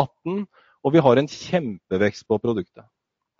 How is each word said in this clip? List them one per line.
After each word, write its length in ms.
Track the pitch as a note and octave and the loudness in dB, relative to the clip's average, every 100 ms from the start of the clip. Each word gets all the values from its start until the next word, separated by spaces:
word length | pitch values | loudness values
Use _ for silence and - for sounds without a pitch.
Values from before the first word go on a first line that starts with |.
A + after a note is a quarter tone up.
| C#3 | 0
atten, 360 | _ - F#3+ G3 _ _ _ | _ -10 -8 -10 _ _ _
og 120 | C#3 E3 | 0 4
vi 80 | C#3 | 6
har 140 | A#2+ | 4
en 100 | D3 | 2
kjempevekst 960 | - - F3+ C3 F#2+ - F#2+ G2+ - - | -6 -6 -4 -4 -10 -6 -2 -2 -2 -4
på 120 | G#2+ | -4
produktet. 460 | A#2+ A2 F2+ - - _ _ _ _ _ | -2 -4 -8 -14 -20 _ _ _ _ _